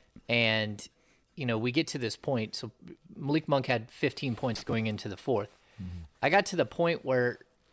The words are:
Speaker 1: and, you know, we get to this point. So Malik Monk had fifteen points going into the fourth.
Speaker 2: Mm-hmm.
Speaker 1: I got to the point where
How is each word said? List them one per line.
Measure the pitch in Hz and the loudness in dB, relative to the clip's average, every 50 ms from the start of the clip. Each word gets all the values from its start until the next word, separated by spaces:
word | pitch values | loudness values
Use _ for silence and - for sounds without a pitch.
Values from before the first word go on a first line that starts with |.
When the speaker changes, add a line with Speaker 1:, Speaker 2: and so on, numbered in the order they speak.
| _ _ _ - - - | _ _ _ -20 -4 0
Speaker 1:
and, | 120 117 117 110 110 110 107 107 104 101 - - _ _ _ _ _ _ _ _ _ | 2 4 4 4 4 2 2 0 -4 -8 -10 -14 _ _ _ _ _ _ _ _ _
you | - 139 | -6 -2
know, | 120 113 110 | 0 0 2
we | 117 123 120 | 2 2 2
get | 160 156 - | 2 0 0
to | - 143 | -2 -4
this | 120 107 - | -2 -4 -4
point. | - - 147 135 117 110 - - | -4 -4 -2 -2 -2 -2 -2 -6
So | - - 110 - _ - - - _ _ - - | -10 -10 -10 -12 _ -20 -20 -20 _ _ -20 -14
Malik | - - 139 147 160 156 - | -8 -4 0 0 0 2 2
Monk | 147 135 127 | 2 2 2
had | - 123 113 110 - | 2 0 0 0 -6
fifteen | - - - 135 - - 147 135 113 | -8 -2 -2 0 0 0 -4 -4 -4
points | - - 127 110 - - | -2 -2 -2 -2 -2 -4
going | - 117 113 110 | -2 -2 0 0
into | 110 107 101 - 107 | 0 -2 -4 -6 -8
the | 95 | -8
fourth. | - - 139 123 101 104 - - _ _ _ _ - 95 | -8 -2 0 0 0 0 -2 -8 _ _ _ _ -12 -10
Speaker 2:
Mm-hmm. | 90 87 87 82 - _ _ - | -10 -10 -10 -12 -14 _ _ 0
Speaker 1:
I | 143 | 4
got | 170 202 196 | 4 4 4
to | - 190 | 2 2
the | 165 131 | 0 0
point | - - - 170 170 165 - - | 0 2 2 2 2 2 0 0
where | 135 131 127 123 123 113 - - _ _ _ _ _ | 2 2 4 4 2 0 -2 -12 _ _ _ _ _